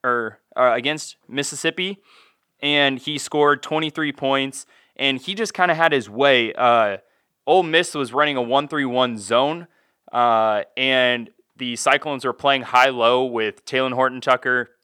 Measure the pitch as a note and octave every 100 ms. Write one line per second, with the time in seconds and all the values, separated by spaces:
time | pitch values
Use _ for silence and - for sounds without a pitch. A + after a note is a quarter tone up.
0 | B2+ A#2+ A2 - _ - B2+ A#2 B2+ D3+
1 | - - _ C3 C#3+ D3 E3 D#3+ F#3 G3
2 | _ _ _ _ _ _ C#3+ D3 C#3 C3
3 | D3+ D3 - D3+ D3 C#3+ - D#3 D#3+ D#3+
4 | D3+ C3+ C3+ C3+ C3+ - - _ _ -
5 | C#3 C3 - G3 G#3+ - F3+ D#3+ E3 C#3+
6 | G2+ G#2+ C#3 B2+ A2+ - B2 A#2+ G#2 G2
7 | _ _ _ _ - F3+ E3 D#3+ F3 D3+
8 | B2+ B2+ D3 C3+ A#2+ C3+ D3 D#3 C3 B2
9 | B2+ A2 G2 A#2 C#3+ E3+ E3+ _ _ _
10 | - A#2+ A#2+ A2+ A2 G#2 - - C3 C3
11 | B2+ A#2+ A2 _ _ _ B2+ A#2 C#3 C#3+
12 | D#3 C3+ B2+ A#2+ C#3+ C3+ A#2 B2 C3+ B2
13 | A#2 B2+ C3 A#2 G#2+ - - C3 C3 B2
14 | C3 B2+ C3+ B2+ C3 B2 A#2+ _